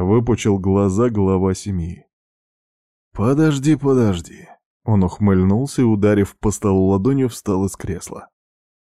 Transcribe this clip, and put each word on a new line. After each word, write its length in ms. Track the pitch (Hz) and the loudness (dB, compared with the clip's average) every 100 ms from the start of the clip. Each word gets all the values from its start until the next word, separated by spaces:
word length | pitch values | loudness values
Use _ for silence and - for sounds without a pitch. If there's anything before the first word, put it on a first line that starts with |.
выпучил 560 | 90 113 120 110 110 98 | 0 0 0 -2 0 0
глаза 500 | 95 98 101 95 123 | 0 0 0 0 0
глава 440 | 104 95 95 95 | 0 0 0 0
семьи. 520 | 95 - 92 85 85 _ _ _ _ _ _ _ _ _ _ _ | -2 -6 -6 -6 -10 _ _ _ _ _ _ _ _ _ _ _
«Подожди, 640 | - 104 143 156 143 139 147 | -4 0 2 2 2 0 0
подожди». 720 | 139 131 110 90 78 - - - _ _ | 2 2 2 0 -6 -18 -20 -20 _ _
Он 180 | - 104 | -2 2
ухмыльнулся 800 | 92 - 104 95 92 104 139 - | 0 0 2 4 2 2 -2 0
и, 40 | |
ударив 520 | 120 107 104 104 98 - | 0 2 2 2 0 -2
по 140 | 110 | -4
столу 380 | - 104 95 95 | -2 0 2 2
ладонью, 420 | 98 107 139 127 | 2 0 0 -2
встал 340 | - - 95 | -4 -4 -2
из 120 | 98 - | -2 -6
кресла. 520 | - - - - - _ _ _ _ _ | -10 -10 -12 -18 -20 _ _ _ _ _